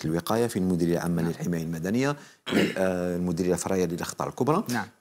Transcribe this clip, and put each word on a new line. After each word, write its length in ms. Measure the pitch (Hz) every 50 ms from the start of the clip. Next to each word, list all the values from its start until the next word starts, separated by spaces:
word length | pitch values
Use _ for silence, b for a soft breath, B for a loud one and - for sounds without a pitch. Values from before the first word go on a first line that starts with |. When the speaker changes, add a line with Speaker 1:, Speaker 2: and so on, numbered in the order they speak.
| -
Speaker 1:
الوقاية، 420 | 82 80 85 - - 110 113 120 117
في 120 | - 98
المديرية 380 | 92 92 92 82 87 85 85 80
العامة 240 | 76 87 85 82
Speaker 2:
نعم. 100 | 82 85
Speaker 1:
للحماية 320 | 82 - 80 87 87 82 82
المدنية، 460 | 82 82 82 80 95 107 123 135 139
آه، 1040 | 143 147 - - - _ _ - - 110 101 - - - 95 92 92 90 87 90 87 87
المديرية 360 | 90 90 85 80 92 90 90
الفرعية 320 | 85 - - 95 95 90
للأخطار 440 | 85 87 85 85 - - - - -
الكبرى. 340 | - - 127 127 151 185 233 -
Speaker 2:
نعم. 160 | 120 113 98 - - -